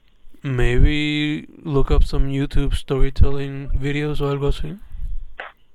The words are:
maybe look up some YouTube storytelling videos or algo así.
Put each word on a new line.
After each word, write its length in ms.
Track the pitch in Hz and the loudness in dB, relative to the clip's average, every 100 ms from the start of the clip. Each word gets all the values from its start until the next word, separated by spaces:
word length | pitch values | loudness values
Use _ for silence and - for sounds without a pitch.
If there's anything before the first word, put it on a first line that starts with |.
| _ _ - - | _ _ -20 -14
maybe 1080 | 147 127 120 127 143 147 151 147 151 156 - - | -8 0 2 6 6 4 -2 -2 -4 -6 -10 -16
look 280 | 170 139 131 | -4 0 2
up 140 | 147 - | 4 2
some 240 | 143 139 | 2 -2
YouTube 460 | 139 143 - 139 - | -2 -2 0 0 -2
storytelling 960 | - 135 135 135 139 139 139 139 139 | -4 2 2 6 4 4 -2 -10 -4
videos 500 | 139 139 143 151 143 | -2 -2 -4 -4 -2
or 120 | 143 143 | -2 -2
algo 160 | 139 | -2
así. 260 | - 151 196 - - - - - - - - _ | -2 -4 -8 -14 -8 -4 -4 -6 -12 -16 -20 _